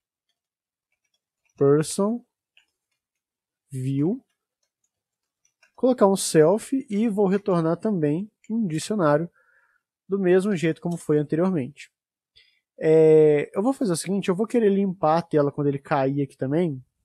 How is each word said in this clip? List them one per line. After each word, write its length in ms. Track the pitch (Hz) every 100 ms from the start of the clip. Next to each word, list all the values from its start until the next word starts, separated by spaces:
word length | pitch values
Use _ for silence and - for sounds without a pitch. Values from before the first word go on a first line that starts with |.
| _ _ _ _ _ _ _ _ _ _ _ _ _ _ _ _
person 680 | 139 147 156 - 202 233 - _ _ _ _ _ _ _ _ _ _ _ _ _ _
view, 540 | 131 131 139 151 254 _ _ _ _ _ _ _ _ _ _ _ _ _ _ _ _
colocar 300 | 247 254 202
um 100 | 196
self 680 | - 160 151 214 - 269 -
e 180 | 202 233
vou 200 | 196 196
retornar 480 | 196 202 175 160 170
também 540 | 220 190 147 156 214 _ _
um 160 | 226 208
dicionário 640 | 156 - 214 156 147 170 _ _ _ _ _ _ _ _
do 100 | 196
mesmo 380 | 185 185 190 190
jeito 240 | 160 156
como 160 | 175 170
foi 220 | - 151
anteriormente. 760 | 147 156 185 180 127 - - _ _ _ _ _ _ _ _ -
É, 680 | 160 160 156 156 156 147 -
eu 80 | -
vou 100 | 226
fazer 200 | 277 233
o 40 | 165
seguinte, 320 | - 196 180
eu 60 |
vou 120 | 180 220
querer 240 | 247 214
limpar 480 | 196 196 180 156 165
a 40 |
tela 300 | 170 151 143
quando 140 | 143 143
ele 120 | 139
cair 440 | - 151 135 143
aqui 140 | 135 -
também, 460 | 131 156 180 131 - _